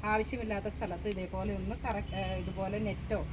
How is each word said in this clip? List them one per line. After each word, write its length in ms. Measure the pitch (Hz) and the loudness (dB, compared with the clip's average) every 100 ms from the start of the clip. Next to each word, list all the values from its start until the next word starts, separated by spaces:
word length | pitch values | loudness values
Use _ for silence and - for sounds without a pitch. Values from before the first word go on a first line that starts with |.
| 208 | 4
ആവശ്യമില്ലാത്ത 560 | 214 220 247 226 202 214 - | 4 4 -2 0 0 -2 -2
സ്ഥലത്ത് 320 | 202 175 214 | -2 -2 -2
ഇതേപോലെ 380 | 190 180 190 190 196 | -2 -2 -2 0 0
ഒന്ന് 160 | 185 226 254 | -2 -2 0
കറക്റ്റ്, 300 | 208 196 190 | 0 0 0
ഏ, 40 | 185 185 | 0 0
ഇതുപോലെ 340 | 185 185 190 208 214 | -2 0 0 2 0
നെറ്റോ 320 | 185 - 202 - | 0 0 0 0